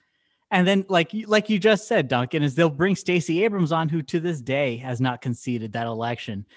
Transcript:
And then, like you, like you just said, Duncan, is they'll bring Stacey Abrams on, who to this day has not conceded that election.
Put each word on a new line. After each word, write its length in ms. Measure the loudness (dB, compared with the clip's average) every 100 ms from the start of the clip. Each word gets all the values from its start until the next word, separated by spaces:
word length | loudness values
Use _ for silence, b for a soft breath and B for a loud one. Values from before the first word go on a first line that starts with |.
| _ _ _ _ -2
And 160 | 2 4
then, 160 | 2 2
like 240 | 2 2
you, 140 | -2 2
like 200 | 2 2
you 120 | 2
just 280 | 4 2 2
said, 200 | 0 2
Duncan, 340 | 0 0 0
is 140 | 0 2
they'll 160 | 2
bring 240 | 4 0 0
Stacey 480 | 0 0 0 0
Abrams 280 | 0 0 0
on, 160 | 0 0
who 140 | -2
to 180 | -2 -4
this 220 | -2 -4
day 360 | -2 -2 0 -4
has 220 | -6 -2
not 220 | -2 -2
conceded 520 | -4 -6 -4 -6 -6
that 120 | -6 -6
election. 580 | -4 -4 -6 -8 -10 -12